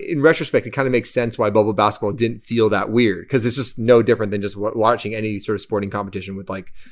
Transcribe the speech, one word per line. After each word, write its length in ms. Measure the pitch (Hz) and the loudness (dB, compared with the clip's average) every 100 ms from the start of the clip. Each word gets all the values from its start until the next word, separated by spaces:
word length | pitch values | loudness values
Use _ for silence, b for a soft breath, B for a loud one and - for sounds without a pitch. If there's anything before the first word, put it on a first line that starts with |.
| - | -4
in 140 | 156 | 2
retrospect, 460 | 147 160 151 127 117 | 4 2 0 0 0
it 40 | |
kinda 160 | 139 135 | -4 0
makes 180 | 131 - | 0 0
sense 260 | - 120 113 | -2 -2 0
why 120 | 107 | 2
bubble 240 | 107 107 | 4 2
basketball 380 | 101 104 - 104 | 4 2 2 -6
didn't 300 | 110 113 113 | -2 -2 -2
feel 280 | - 117 107 | -4 2 4
that 220 | 101 101 | 2 0
weird, 360 | 113 117 87 87 | 2 2 0 -2
'cause 160 | 135 117 | 0 0
it's 100 | 120 | -2
just 240 | 123 - | -6 -4
no 220 | 113 120 | 6 6
different 280 | 113 110 107 | 6 2 0
than 100 | 104 | -2
just 140 | 101 98 | -4 -4
w-, 200 | 104 117 | -4 2
watching 360 | 110 120 107 110 | 2 2 -2 -6
any 240 | 110 101 | -4 -6
sort 160 | - 101 | -4 -6
of 60 | |
sporting 280 | - 104 98 | -2 -4 -4
competition 460 | 101 98 95 92 95 | -6 -6 -10 -10 -12
with, 140 | 95 | -10
like, 180 | 98 - b b | -10 -10 b b